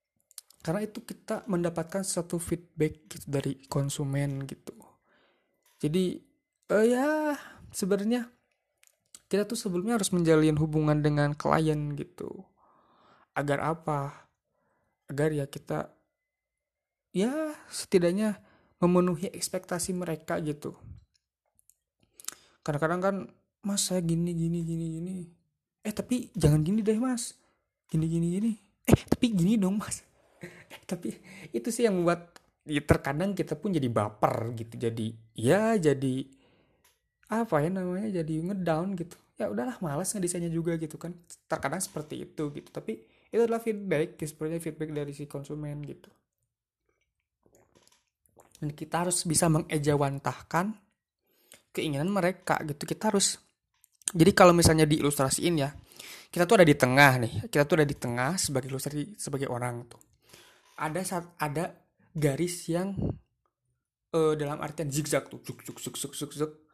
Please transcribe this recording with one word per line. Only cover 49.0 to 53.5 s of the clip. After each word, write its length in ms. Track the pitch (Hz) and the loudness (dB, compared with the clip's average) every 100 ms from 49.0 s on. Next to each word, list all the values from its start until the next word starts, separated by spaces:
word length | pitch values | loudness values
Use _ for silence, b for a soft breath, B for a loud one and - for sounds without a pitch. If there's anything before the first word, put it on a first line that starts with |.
| 180 | 0
harus 160 | - | -2
bisa 240 | 175 147 170 | 0 4 6
mengejawantahkan 1300 | 156 - 156 147 147 139 139 127 - - 165 202 - _ _ _ _ _ b b b _ | 4 2 0 2 4 2 0 -6 -6 -2 0 0 -4 _ _ _ _ _ b b b _
keinginan 380 | - 156 139 175 | -4 -2 0 0
mereka 480 | 202 175 185 - 156 156 | 2 0 -2 -2 -2 -2
gitu. 180 | 143 | -6
Kita 300 | - 165 220 | -6 -2 2
harus, 240 | 202 - - _ | 2 2 -2 _